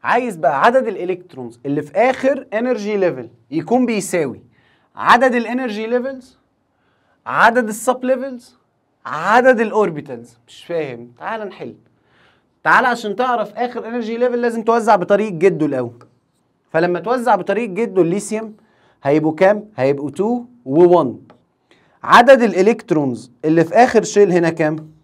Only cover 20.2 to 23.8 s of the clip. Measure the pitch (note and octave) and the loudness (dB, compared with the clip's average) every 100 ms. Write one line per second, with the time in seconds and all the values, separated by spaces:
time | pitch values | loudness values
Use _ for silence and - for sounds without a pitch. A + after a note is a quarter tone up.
20.2 | G#3 A#3+ A#3+ _ C3 C#3+ F3 F3 C3+ G#2+ | -2 -2 -6 _ -4 4 6 6 2 -6
21.2 | - - _ _ _ _ _ _ - F#3+ | -18 -20 _ _ _ _ _ _ 4 6
22.2 | B3 C4 A#3 F3 G3 A3 - D#3 C#3 A#2 | 8 6 6 2 2 2 -2 -2 0 -4
23.2 | - _ D#3 E3 E3 G#3+ | -12 _ 0 2 2 4